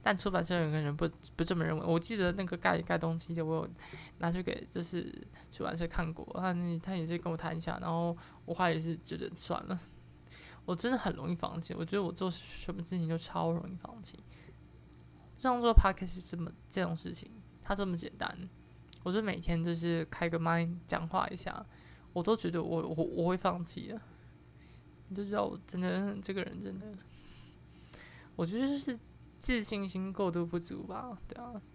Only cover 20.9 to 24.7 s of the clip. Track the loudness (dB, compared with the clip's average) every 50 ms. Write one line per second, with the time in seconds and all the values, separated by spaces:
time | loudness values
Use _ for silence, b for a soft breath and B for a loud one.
20.9 | -2 -2 0 0 0 0 0 0 -2 -6 -6 -6 -6 -6 -10 B B B B B
21.9 | B B B B -4 0 4 4 4 4 2 0 0 0 0 2 0 0 0 0
22.9 | 2 0 0 2 2 2 4 4 4 4 2 2 2 2 -4 -6 -6 -10 -8 -8
23.9 | -8 -10 B B B B B B B B -20 -20 B B B B